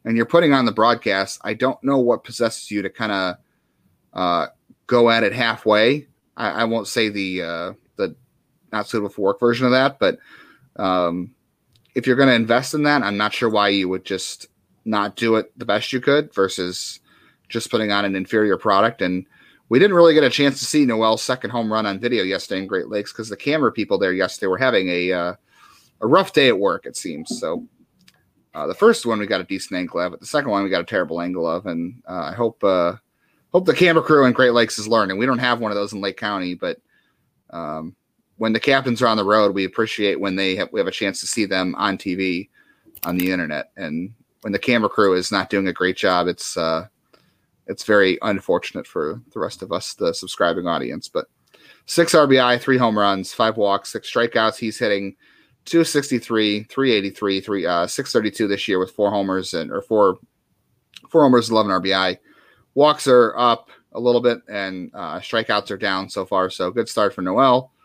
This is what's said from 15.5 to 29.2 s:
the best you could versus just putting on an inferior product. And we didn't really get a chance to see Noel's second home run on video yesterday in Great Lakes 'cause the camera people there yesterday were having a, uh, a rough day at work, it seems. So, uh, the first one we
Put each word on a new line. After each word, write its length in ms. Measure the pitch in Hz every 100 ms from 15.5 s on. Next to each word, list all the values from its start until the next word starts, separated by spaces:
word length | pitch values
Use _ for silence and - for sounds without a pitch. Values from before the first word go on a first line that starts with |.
| -
the 60 | -
best 260 | 104 -
you 80 | 131
could 340 | 135 143 151
versus 680 | - 95 - 90 90 - - _ _ _ _ -
just 200 | 113 -
putting 220 | 113 107
on 140 | 101 101
an 100 | 95
inferior 400 | 95 110 107 92
product. 460 | 107 98 113 120
And 240 | 90 90 - _ _ _ -
we 100 | 123
didn't 180 | 202 175
really 160 | 170
get 100 | 151
a 60 | 135
chance 300 | 131 143 139
to 60 | -
see 200 | 151 131
Noel's 360 | 110 110 110
second 280 | - 127 113
home 240 | 120 110
run 120 | 110 104
on 140 | 95
video 240 | 120 117
yesterday 380 | 95 92 - 95
in 60 | 95
Great 200 | 95 -
Lakes 240 | 104 104
'cause 160 | - 110
the 80 | 98
camera 340 | 143 156 120
people 280 | 117 95 95
there 160 | 95
yesterday 340 | 92 92 - 98
were 100 | 92
having 300 | 131 110 92
a, 240 | 87 90
uh, 220 | 90 87 90 _ _ - _ _ _
a 80 | 113
rough 240 | 170 190
day 160 | 156 135
at 100 | 98
work, 280 | 98 85 -
it 100 | -
seems. 420 | 90 73 - -
So, 300 | 80 82 - _ _ _ _ _ _ _ _
uh, 120 | 78 73
the 80 |
first 320 | - 220 226 120
one 140 |
we 80 | 110